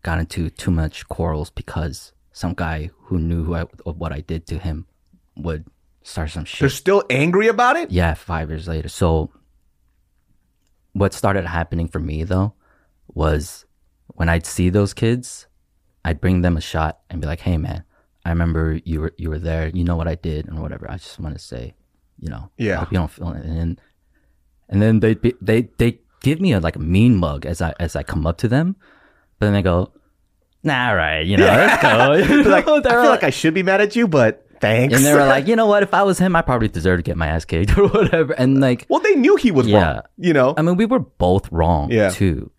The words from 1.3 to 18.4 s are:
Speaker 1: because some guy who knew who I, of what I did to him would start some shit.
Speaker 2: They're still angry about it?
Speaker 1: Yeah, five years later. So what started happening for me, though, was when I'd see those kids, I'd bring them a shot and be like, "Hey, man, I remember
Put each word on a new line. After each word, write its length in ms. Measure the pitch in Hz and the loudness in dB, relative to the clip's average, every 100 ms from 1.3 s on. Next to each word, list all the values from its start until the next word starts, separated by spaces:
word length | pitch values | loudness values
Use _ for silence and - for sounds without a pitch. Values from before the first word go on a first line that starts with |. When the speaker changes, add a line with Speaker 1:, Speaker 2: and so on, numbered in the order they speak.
| 78 73 | -4 -8
Speaker 1:
because 640 | - - - 80 64 - _ _ | -12 -10 -8 -8 -10 -20 _ _
some 220 | - 90 | -10 -8
guy 360 | 85 85 78 76 _ | -6 -6 -6 -10 _
who 140 | - 92 | -6 -4
knew 260 | 80 85 | -2 -2
who 100 | 82 | -4
I, 60 | 85 82 - - | -6 -8 -12 -12
of 100 | 80 | -8
what 140 | 82 | -8
I 80 | 71 | -8
did 260 | - 82 - | -8 -10 -8
to 100 | 80 | -8
him 280 | 90 78 - _ _ _ _ - | -8 -8 -12 _ _ _ _ -12
would 300 | 82 78 82 _ _ _ | -8 -8 -12 _ _ _
start 280 | - - 78 | -14 -8 -8
some 140 | - | -8
shit. 160 | 78 - | -12 -2
Speaker 2:
They're 80 | 139 | -2
still 360 | 135 - 202 - | 0 2 2 2
angry 380 | 131 156 180 220 | 0 2 2 2
about 280 | 214 247 302 | 2 2 2
it? 140 | 339 | 0
Speaker 1:
Yeah, 240 | 87 85 | 0 0
five 360 | 76 - 82 80 | -2 -6 -6 -6
years 180 | 78 87 | -8 -6
later. 200 | 80 76 | -8 -8
So 440 | - 87 80 78 _ _ _ _ _ _ _ _ _ _ _ _ _ _ _ _ | -2 0 0 -2 _ _ _ _ _ _ _ _ _ _ _ _ _ _ _ _
what 220 | 98 98 | -2 -2
started 320 | - 107 98 87 | 0 -2 -2 -2
happening 420 | 82 85 85 82 | -4 -4 -4 -4
for 100 | 80 | -6
me, 240 | 73 78 | -6 -6
though, 300 | 85 92 101 - _ _ _ _ _ | -2 0 0 -4 _ _ _ _ _
was 500 | - 78 76 73 - _ _ _ _ _ | -2 0 0 -4 -14 _ _ _ _ _
when 200 | - 85 | -4 0
I'd 180 | 85 - | 0 -2
see 220 | - 90 | -2 2
those 240 | 98 101 | 2 0
kids, 520 | - 113 123 123 - - _ _ _ _ _ | 0 -2 -2 -6 -18 -20 _ _ _ _ _
I'd 160 | - 80 | -6 -2
bring 220 | 90 92 | 0 2
them 140 | 87 82 | 2 -2
a 40 | |
shot 380 | - 80 80 - _ | -4 -4 -4 -6 _
and 120 | 85 | -10
be 60 | 78 | -8
like, 140 | 82 | -6
"Hey, 160 | - 85 | -4 -4
man, 280 | - 82 - _ _ _ 87 | -4 -8 -12 _ _ _ -4
I 40 | |
remember 480 | 85 | -2